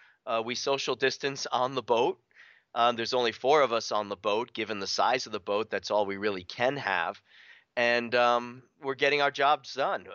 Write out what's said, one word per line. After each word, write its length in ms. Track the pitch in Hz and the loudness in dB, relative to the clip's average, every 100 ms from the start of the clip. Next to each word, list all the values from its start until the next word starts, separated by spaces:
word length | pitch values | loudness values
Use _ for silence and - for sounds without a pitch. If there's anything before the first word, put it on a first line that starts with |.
| - _ | -20 _
Uh, 200 | - 113 113 | -4 -2 -2
we 80 | |
social 400 | 123 143 139 - | -4 0 0 -2
distance 540 | 127 135 - 139 135 - | 0 0 0 -4 -6 -4
on 220 | 123 127 | 0 0
the 80 | 135 | -2
boat. 380 | 113 117 139 - _ - - _ _ 120 | 2 2 2 -2 _ -20 -20 _ _ 2
Um, 200 | 120 117 | 2 2
there's 200 | 113 127 | -2 0
only 160 | 117 | 0
four 320 | 107 127 156 | 0 2 4
of 100 | 127 | 4
us 180 | 113 - | 0 -2
on 160 | 107 104 | -2 -4
the 80 | 95 | -4
boat. 380 | 107 107 120 | 0 0 -2
Given 260 | - 107 101 | -6 -6 -6
the 60 | 95 | -4
size 400 | - 101 127 113 | 0 2 0 -2
of 60 | |
the 80 | 107 | -8
boat, 320 | 101 101 110 | -2 -2 -2
that's 180 | 101 - | -6 -2
all 160 | 104 98 | 0 0
we 120 | 98 | -2
really 260 | 107 95 | -4 -4
can 340 | 90 - 123 143 | -8 -2 -2 0
have. 420 | 98 90 85 - _ - - - _ - | -2 -2 -2 -8 _ -20 -20 -20 _ 0
And, 380 | 120 120 120 | 2 2 2
um, 500 | 123 120 120 120 127 - _ | 2 4 4 0 -10 -20 _
we're 140 | 139 135 | -8 0
getting 260 | 139 147 | 2 4
our 100 | 143 | 2
jobs 420 | 139 139 147 - | 2 2 2 -2
done. 320 | 127 160 147 92 | -4 -4 -4 -8